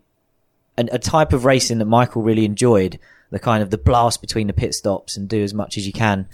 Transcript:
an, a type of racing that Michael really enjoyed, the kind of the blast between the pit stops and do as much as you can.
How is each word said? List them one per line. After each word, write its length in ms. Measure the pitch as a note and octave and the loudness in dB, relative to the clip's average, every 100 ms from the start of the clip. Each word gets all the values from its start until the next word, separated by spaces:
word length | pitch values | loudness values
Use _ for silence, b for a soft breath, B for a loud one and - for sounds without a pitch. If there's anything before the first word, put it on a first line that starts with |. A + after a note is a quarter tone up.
| _ _ _ _ _ _ _ - | _ _ _ _ _ _ _ -4
an, 120 | A#2+ | -4
a 80 | B2 | -4
type 340 | - D#3+ D3+ | -2 0 2
of 100 | C#3 B2+ | 2 2
racing 340 | C3 - A#2 | 2 0 -2
that 60 | G#2+ | 2
Michael 360 | A#2 B2 A#2+ | 2 2 0
really 240 | A2 A2 G#2+ | 0 2 0
enjoyed, 540 | G2+ B2 G#2 F#2 D#2+ b b b | 2 4 4 2 -4 b b b
the 80 | G2 | -6
kind 240 | B2 A2 | 0 0
of 80 | G2 | 0
the 60 | G#2 | 0
blast 420 | - A#2+ A#2 - | 2 4 2 0
between 240 | - A2+ G#2 | -6 -4 -2
the 60 | |
pit 220 | - A#2+ - | -2 -4 -4
stops 420 | G#2+ F#2+ - G#2 | -2 -4 -6 -10
and 100 | G2 | -4
do 140 | A2 | -2
as 100 | G2+ G#2 | -2 -4
much 200 | - G#2+ | -6 -6
as 100 | G2 | -8
you 60 | |
can. 340 | - A2 G2 F#2 | -2 0 0 -2